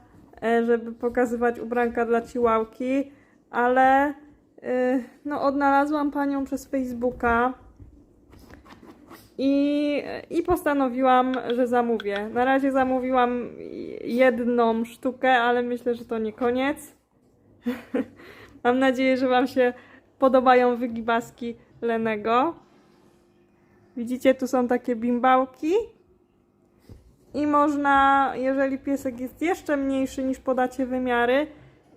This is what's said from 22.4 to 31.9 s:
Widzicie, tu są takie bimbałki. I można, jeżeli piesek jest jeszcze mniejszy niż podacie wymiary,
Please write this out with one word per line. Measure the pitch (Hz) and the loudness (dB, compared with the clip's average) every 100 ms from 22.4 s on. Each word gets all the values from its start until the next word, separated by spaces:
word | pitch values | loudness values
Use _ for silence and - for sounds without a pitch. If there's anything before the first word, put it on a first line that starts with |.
| 320 - _ _ _ _ _ _ _ _ _ _ _ _ _ 247 | 0 -4 _ _ _ _ _ _ _ _ _ _ _ _ _ -10
Widzicie, | 233 254 262 | -8 0 2
tu | 262 247 | 2 0
są | 254 247 | 0 0
takie | 247 247 226 | -2 -2 -4
bimbałki. | 240 240 254 262 262 - 311 415 440 - _ _ _ _ _ _ _ _ - - _ _ _ | -2 0 2 2 0 -4 -2 -2 -2 -12 _ _ _ _ _ _ _ _ -20 -20 _ _ _
I | 269 294 | -4 0
można, | 294 294 285 285 277 277 277 269 - | 2 2 0 2 4 4 4 0 -2
jeżeli | 262 269 269 262 | -2 0 -2 -2
piesek | 285 277 269 240 | -4 -4 -4 -8
jest | 254 - | -10 -4
jeszcze | 320 370 - 285 | -4 -2 -2 -2
mniejszy | 269 269 262 - | -2 -2 -4 -4
niż | 262 262 | -4 -4
podacie | - 254 254 262 247 | -2 -2 -2 -2 -4
wymiary, | 254 254 240 240 262 302 - - _ _ | -4 -2 0 2 0 -2 -8 -20 _ _